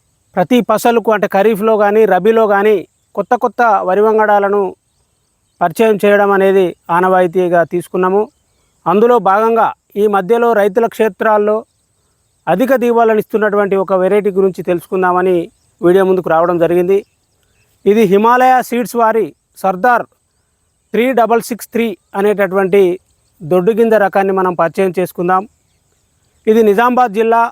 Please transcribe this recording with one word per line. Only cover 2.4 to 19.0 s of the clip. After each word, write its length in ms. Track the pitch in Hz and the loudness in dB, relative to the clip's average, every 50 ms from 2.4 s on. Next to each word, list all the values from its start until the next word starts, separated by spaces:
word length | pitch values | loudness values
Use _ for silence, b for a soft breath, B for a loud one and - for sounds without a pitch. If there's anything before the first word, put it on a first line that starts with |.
| 220 | 2
కానీ 400 | 202 202 196 202 214 214 175 - _ _ _ _ _ - | 2 0 2 2 2 0 0 -4 _ _ _ _ _ -10
కొత్త 200 | 202 190 - 247 | -8 -4 -4 -2
కొత్త 280 | 214 214 214 - - | -2 -2 -4 -2 0
వరి 380 | 240 226 202 196 185 180 185 202 | 0 2 2 0 0 0 0 0
వంగడాలను 760 | 214 220 214 220 214 208 208 202 202 196 202 202 196 185 - _ _ _ _ _ _ _ _ _ _ _ _ _ _ _ _ - | 2 2 2 2 2 2 2 2 2 0 -2 -2 -2 -4 -8 _ _ _ _ _ _ _ _ _ _ _ _ _ _ _ _ -4
పరిచయం 380 | 175 175 - - 226 220 214 180 - | -4 -4 0 0 0 0 0 0 2
చేయడం 280 | 202 202 202 202 202 | 2 2 2 2 0
అనేది 440 | 202 190 190 196 190 196 185 170 - _ _ - | 0 2 2 2 2 2 0 -2 -4 _ _ -4
ఆనవాయితీగా 760 | 170 175 185 185 190 185 185 175 170 185 180 170 180 170 160 | -2 0 0 2 2 2 0 0 0 -2 -2 0 0 0 0
తీసుకున్నాము. 640 | - 180 175 170 - - 180 185 185 190 208 214 - _ _ _ _ _ _ _ _ _ _ - | 0 -4 -8 -8 -6 -4 -2 -2 0 0 -2 -4 -4 _ _ _ _ _ _ _ _ _ _ -4
అందులో 320 | 165 180 208 233 240 240 233 | -2 0 2 2 4 2 2
భాగంగా 540 | 180 190 190 214 220 226 226 226 202 135 - _ _ _ - | 2 0 0 2 0 0 0 0 0 -2 -4 _ _ _ -4
ఈ 100 | 202 208 | -2 -2
మధ్యలో 460 | 214 202 196 185 175 233 233 233 233 | 0 0 -2 -2 0 -2 0 0 0
రైతుల 340 | 226 208 202 214 185 240 226 | 0 0 0 0 0 0 -2
క్షేత్రాల్లో 800 | 220 - - 220 220 190 - 220 220 214 214 208 208 214 220 - _ _ _ _ _ _ _ _ _ _ _ _ _ _ _ - 156 | -2 -2 -2 -4 -4 -2 -2 -2 0 0 2 0 0 -2 -4 -6 _ _ _ _ _ _ _ _ _ _ _ _ _ _ _ -4 -2
అధిక 260 | 170 185 262 233 269 | -2 0 0 0 0
దిగుబడులను 440 | 233 240 240 226 226 233 220 220 214 | 0 0 0 2 2 2 2 2 0
ఇస్తున్నటువంటి 580 | - - - 214 214 208 196 208 202 190 196 | -2 -2 -2 -2 0 0 0 0 -2 0 -2
ఒక 160 | 196 185 - | -2 -2 -2
వెరైటీ 380 | 196 185 185 185 202 208 190 208 | -2 0 0 0 0 0 -2 -2
గురించి 320 | 180 190 190 190 180 - | -2 0 -2 -2 -2 -4
తెలుసుకుందామని 880 | 170 180 180 165 - - 196 185 185 180 180 180 185 190 180 170 170 - _ _ _ _ _ - | -6 -4 -4 -6 -6 -6 -4 -2 -2 0 0 0 0 0 0 -2 -2 -6 _ _ _ _ _ -2
వీడియో 220 | - 175 180 196 190 | 0 2 2 4 2
ముందుకు 260 | 190 190 180 - 170 | 2 0 -2 0 0
రావడం 280 | 160 160 175 175 175 170 | 0 0 0 0 0 0
జరిగింది. 460 | 165 165 170 180 175 180 196 202 - _ _ _ _ _ _ _ _ _ _ _ _ _ _ _ - | 0 0 0 0 0 0 -2 -2 -2 _ _ _ _ _ _ _ _ _ _ _ _ _ _ _ 0
ఇది 140 | 196 208 226 | 0 2 2
హిమాలయ 640 | 220 175 196 202 214 233 247 247 254 254 254 254 | 2 2 2 2 2 2 2 4 4 2 2 2
సీడ్స్ 340 | - - 233 240 233 180 - | 0 -2 -6 -6 -6 -4 -2
వారి 380 | 240 | -2